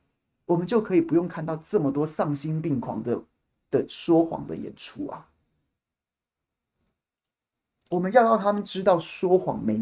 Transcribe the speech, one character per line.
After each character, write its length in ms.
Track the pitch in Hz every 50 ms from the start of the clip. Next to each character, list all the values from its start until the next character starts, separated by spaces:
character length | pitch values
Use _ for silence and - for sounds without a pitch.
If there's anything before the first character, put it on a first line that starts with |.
| _ _ _ _ _ _ _ _ _
我 100 | - 175
们 100 | 170 180
就 160 | 180 240 220
可 140 | 214 - 185
以 60 | 170
不 140 | - - 160
用 120 | 170 180 175
看 180 | - 170 156
到 120 | 156 160 156
这 240 | - - 214 202
么 100 | 147 135
多 160 | 135 143 151 156
丧 260 | - - - 143 147
心 280 | 139 - 156 156 160
病 180 | 165 170 139 120
狂 240 | - 135 - 110 110
的， 180 | 120 117 - - _ _ _ _ _ _ _ _ -
的 160 | - 123 - -
说 340 | - - - 170 165 165 165
谎 240 | 165 - - 143 -
的 80 | -
演 180 | - - - - -
出 300 | - - - - - -
啊。 200 | - - - _ _ _ _ _ _ _ _ _ _ _ _ _ _ _ _ _ _ _ _ _ _ _ _ _ _ _ _ _ _ _ _ _ _ _ _ _ _ _ _ _ _ _ _ _ _ _ _ _ _ _ _ -
我 100 | 175 180
们 120 | 180 190
要 120 | 202 247 226
让 160 | 226 226 196
他 120 | 196 202
们 120 | 208 208 196
知 180 | - - 190
道 180 | 185 202 180 165
说 380 | - - - - 190 175 185 180
谎 260 | 185 165 - - -
没 120 | 110 107 110